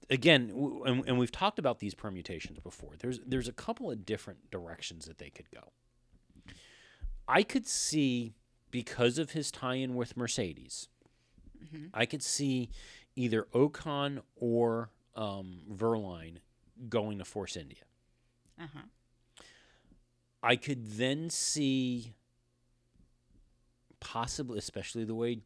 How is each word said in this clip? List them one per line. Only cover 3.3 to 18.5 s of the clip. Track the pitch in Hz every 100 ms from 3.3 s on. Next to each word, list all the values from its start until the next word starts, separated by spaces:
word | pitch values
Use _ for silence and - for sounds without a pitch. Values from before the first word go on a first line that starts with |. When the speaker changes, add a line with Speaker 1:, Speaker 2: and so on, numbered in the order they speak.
| 131 120
Speaker 1:
a |
couple | - - 226 226
of | 110 95
different | 107 - 92 -
directions | 95 85 82 - 85 80
that | 80
they | 87
could | - -
go. | - - _ _ _ _ - _ - - - - - - - - - -
I | 151
could | 202 262 220
see, | - - 156 139 123 113 - _ _ _
because | 120 117 - 120 131
of | 156
his | 160 143
tie-in | - 131 131 131 123
with | 117 -
Mercedes, | 117 - 95 73 64 - - _ _ _ _ - - -
Speaker 2:
Mm-hmm. | 160 156 156 107
Speaker 1:
I | 120
could | 147
see | - - 143 127 120 - - - - -
either | 123 110 -
Ocon | 120 143 - 160 143 143 139 - -
or, | 120 117 117 117 113 - _ -
um, | 107 98 92 90 82
Wehrlein | 95 113 113 98 87 82 85 - _ _ - 120
going | 117 107 101
to | -
Force | 107 92 87
India. | 71 - - _ _ _ _ _ _